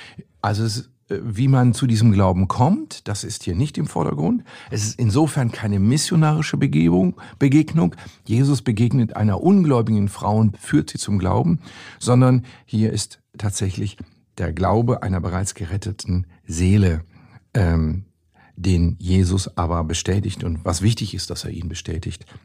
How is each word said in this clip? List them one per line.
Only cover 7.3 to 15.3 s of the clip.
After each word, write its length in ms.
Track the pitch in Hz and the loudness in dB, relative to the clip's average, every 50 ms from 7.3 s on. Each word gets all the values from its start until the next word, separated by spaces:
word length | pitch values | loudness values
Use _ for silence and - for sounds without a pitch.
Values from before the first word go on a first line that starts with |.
| - - | -4 0
Begegnung. 580 | 139 139 131 156 151 - 156 165 180 170 - - - - - _ _ | 2 4 4 4 4 2 2 0 2 0 0 -4 -14 -20 -20 _ _
Jesus 360 | - 107 120 139 139 147 120 | -2 0 2 2 2 0 0
begegnet 560 | - 131 107 98 120 117 135 131 117 113 - - | -2 -2 0 0 2 2 2 2 0 0 0 0
einer 240 | 104 107 95 - | 0 0 0 2
ungläubigen 640 | - 175 208 196 170 151 131 117 110 113 110 104 101 98 | 4 4 4 6 4 4 2 2 2 2 0 0 0 -2
Frau 300 | - - - 101 107 110 | -4 -4 -2 0 2 4
und 200 | 110 104 - - | 2 2 2 -2
führt 320 | - - 139 151 156 - | -4 0 0 0 0 0
sie 100 | - - | -6 -10
zum 200 | - - 101 92 | -6 -4 -2 -2
Glauben, 400 | 90 92 95 107 - 170 175 - - - - - - - - - | 0 0 0 0 2 0 0 -2 -4 -8 -20 -20 -20 -20 -18 -6
sondern 460 | - 120 123 123 131 127 127 123 123 - - - _ | -2 2 4 6 6 6 4 2 0 -4 -12 -20 _
hier 280 | _ - 107 110 110 - | _ -2 0 0 0 0
ist 260 | 107 - - - - _ _ - - | -2 -6 -8 -12 -20 _ _ -14 -8
tatsächlich 600 | 104 101 98 - 101 95 90 107 107 104 - - - - _ _ _ _ _ - | -6 -6 -4 -4 -4 -4 -4 -4 -6 -6 -8 -10 -18 -20 _ _ _ _ _ -8
der 160 | 90 85 80 | -6 -6 -4
Glaube 500 | 87 92 87 101 113 117 120 120 - - | -2 0 2 2 2 2 0 0 -2 -2
einer 160 | 95 92 87 | -2 -2 -2
bereits 340 | 78 87 | -2 -2